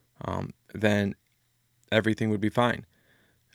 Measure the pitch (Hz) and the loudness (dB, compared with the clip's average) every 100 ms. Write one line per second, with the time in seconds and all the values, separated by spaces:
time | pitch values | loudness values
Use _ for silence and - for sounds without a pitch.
0 | _ - - 92 98 - _ 95 104 104 | _ -14 -8 -6 -8 -12 _ 0 2 2
1 | 101 - _ _ _ _ _ _ - 110 | 0 -4 _ _ _ _ _ _ -2 0
2 | 107 107 110 107 107 - 120 - - _ | 2 0 0 0 0 2 0 0 -8 _
3 | _ _ _ _ _ | _ _ _ _ _